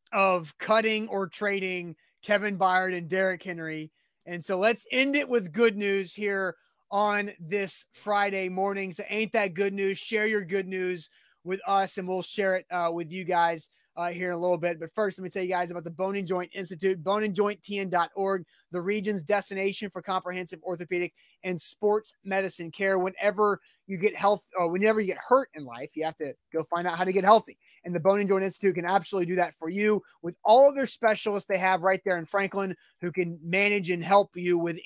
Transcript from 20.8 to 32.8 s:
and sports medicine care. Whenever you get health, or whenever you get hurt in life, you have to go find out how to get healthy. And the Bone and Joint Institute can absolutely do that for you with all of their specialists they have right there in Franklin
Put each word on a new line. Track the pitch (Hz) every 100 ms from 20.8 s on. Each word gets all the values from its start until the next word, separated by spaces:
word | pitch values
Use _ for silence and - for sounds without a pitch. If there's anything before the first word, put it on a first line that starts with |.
| 170 180 175 _ _ _
and | 185 175
sports | - - 208 214 - -
medicine | 196 190 190 - 170
care. | - 196 190
Whenever | 185 185 202 196 208 190 _ _ -
you | 190
get | 202 175
health, | 202 208 - 185
or | 175
whenever | 180 214 214
you | 196
get | 175
hurt | - 254 269
in | 156
life, | 135 120 147
you | -
have | 156 160
to | 147 127 _
go | 160
find | 151 170 180
out | 165
how |
to | 185
get | 185
healthy. | 185 220 - - _ _
And | 175
the | 175
Bone | 165 202
and | 196
Joint | 190
Institute | 190 - 202
can | 175 170
absolutely | 196 165 196 175
do | 180
that | 170
for | - 160
you | 190 214 202 - _
with | 170 -
all | - 233 277
of | 277
their | 254
specialists | - 226 208 220 202 -
they | 190
have | 185 190
right | 180 190
there | 202 175
in | 160
Franklin | 202 196 190 196 175